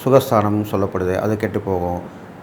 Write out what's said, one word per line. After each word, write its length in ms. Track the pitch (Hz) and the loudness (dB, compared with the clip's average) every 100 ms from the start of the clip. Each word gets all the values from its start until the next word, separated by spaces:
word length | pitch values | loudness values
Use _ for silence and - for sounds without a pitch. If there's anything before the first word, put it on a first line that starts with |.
சுகஸ்தானம் 600 | - 131 - 110 104 104 104 | 4 4 6 2 2 0 0
சொல்லப்படுது, 460 | 98 98 95 92 95 | -2 -2 0 0 0
அது 200 | 101 107 | 0 0
கெட்டு 240 | 107 101 | -2 -2
போகும். 400 | 98 92 87 90 - - - - | -2 -2 -2 -4 -8 -16 -18 -16